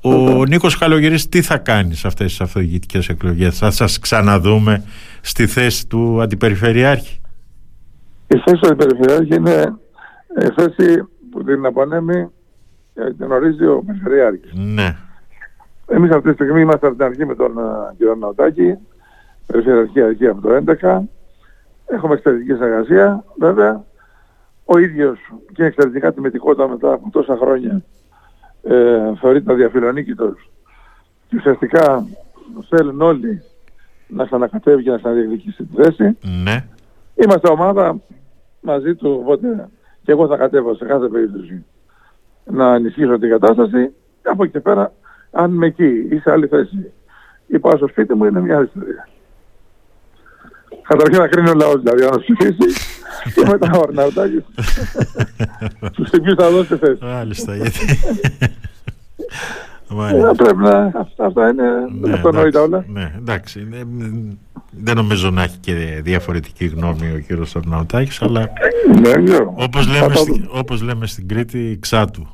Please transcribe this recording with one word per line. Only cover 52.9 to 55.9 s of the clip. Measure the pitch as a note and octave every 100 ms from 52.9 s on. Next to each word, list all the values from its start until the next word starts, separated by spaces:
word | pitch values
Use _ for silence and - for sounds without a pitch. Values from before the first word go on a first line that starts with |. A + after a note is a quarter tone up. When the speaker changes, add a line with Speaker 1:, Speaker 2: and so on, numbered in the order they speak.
| - - - -
Speaker 2:
και | - -
μετά | G3+ E3+ F3
ο | D3+
Αρναουτάκης | C#3+ C#3 D#3+ G3 D#3+ - - A2 - - C#4+ A3+ -
Speaker 1:
<laughs> | A2+ - A2+ - A2 - G#2+